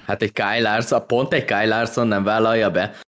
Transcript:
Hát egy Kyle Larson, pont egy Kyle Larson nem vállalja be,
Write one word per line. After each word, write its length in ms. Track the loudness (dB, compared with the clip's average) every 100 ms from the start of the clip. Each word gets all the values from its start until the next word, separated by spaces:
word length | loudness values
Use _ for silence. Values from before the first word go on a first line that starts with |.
| -6
Hát 160 | -4
egy 100 | -2
Kyle 280 | -2 -2 0
Larson, 460 | 0 0 0 -2 0
pont 280 | -2 0
egy 100 | -2
Kyle 220 | 0 0 2
Larson 400 | 0 0 0 0
nem 180 | 0
vállalja 460 | 0 2 2 2 2
be, 220 | 0 -2 -6 -4